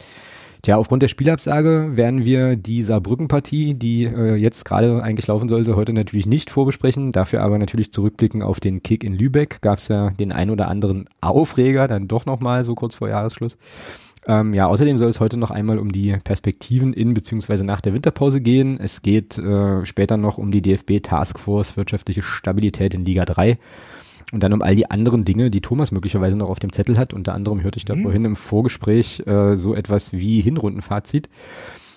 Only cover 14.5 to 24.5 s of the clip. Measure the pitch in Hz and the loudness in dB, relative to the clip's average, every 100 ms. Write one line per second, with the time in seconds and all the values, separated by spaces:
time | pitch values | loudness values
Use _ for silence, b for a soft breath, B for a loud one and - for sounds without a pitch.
14.5 | 101 92 101 147 131 117 - 110 117 110 | 2 2 4 4 4 2 2 0 0 -4
15.5 | 113 107 110 104 95 101 98 - 98 - | -2 -2 -2 -2 -2 -2 -2 -2 -4 -2
16.5 | - - 127 131 - 113 110 - 110 - | -6 -2 0 0 0 0 0 -2 -8 -4
17.5 | 104 98 101 104 104 - - 139 135 117 | -2 -2 -2 -2 0 -2 0 0 2 2
18.5 | 127 135 135 101 - - 107 107 - 92 | 2 2 -2 -6 -4 0 0 0 -6 -2
19.5 | 101 101 95 92 - 98 107 104 - 101 | 0 2 0 -2 -2 0 2 0 -2 0
20.5 | 101 95 98 - 101 - 80 76 - - | 0 2 0 2 -2 0 -2 -2 -6 -2
21.5 | 104 104 - 98 104 - 98 - - - | -2 -2 -4 -4 -4 -4 -6 -6 -6 -2
22.5 | 95 104 - 95 90 90 92 87 87 101 | 0 0 0 -2 0 0 0 0 2 2
23.5 | 120 B B B B B B - 110 95 | 2 B B B B B B -8 -2 2